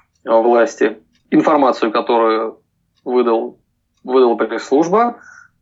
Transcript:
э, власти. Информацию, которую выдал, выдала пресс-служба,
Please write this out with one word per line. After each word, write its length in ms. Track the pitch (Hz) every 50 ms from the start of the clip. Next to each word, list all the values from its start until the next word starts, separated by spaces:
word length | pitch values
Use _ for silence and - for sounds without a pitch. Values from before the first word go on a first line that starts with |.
| _ _ _ _ -
э, 60 | -
власти. 680 | 113 113 120 120 120 117 113 110 - - - 117 - - _ _ _ _ _ _
Информацию, 600 | - 151 - - 156 143 135 123 - - 117 110
которую 720 | 104 117 113 - 120 113 113 113 110 110 113 110 - _ _ _ _ _ _ _ _ _ -
выдал, 540 | 127 123 123 120 117 113 113 120 123 - _ _ _ _ _ _ _ _ _ -
выдала 320 | 127 127 131 127 117 110
пресс-служба, 800 | 110 113 110 117 110 - - 131 147 - 175 196 226 240 240 240 - - - - - - _ _ _